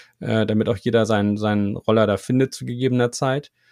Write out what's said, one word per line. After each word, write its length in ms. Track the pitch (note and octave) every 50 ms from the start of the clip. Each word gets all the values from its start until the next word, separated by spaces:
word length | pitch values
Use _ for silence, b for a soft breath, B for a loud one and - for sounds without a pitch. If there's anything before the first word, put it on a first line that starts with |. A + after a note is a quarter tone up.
| B B B -
äh, 260 | F#2+ A#2 A2 A2 G#2+
damit 240 | G#2 G#2+ G#2+ G#2+ A2+
auch 80 | A#2
jeder 280 | G2 - B2 A2+ A2+ A2
seinen, 320 | G#2 A2 G2+ G2+ G#2 G#2
seinen 380 | G#2 G#2+ G#2+ G#2 G#2 G2+ G2+ -
Roller 320 | - - - A2 A2+ A2
da 100 | G#2 G2+
findet 360 | F#2+ - - B2+ C3 C3+ C3 -
zu 120 | - C3
gegebener 460 | B2+ A#2+ B2 B2+ B2+ B2 B2 A#2+ A#2+
Zeit. 400 | A#2+ - C#3+ C3 C3 D3 - - _ _ _ _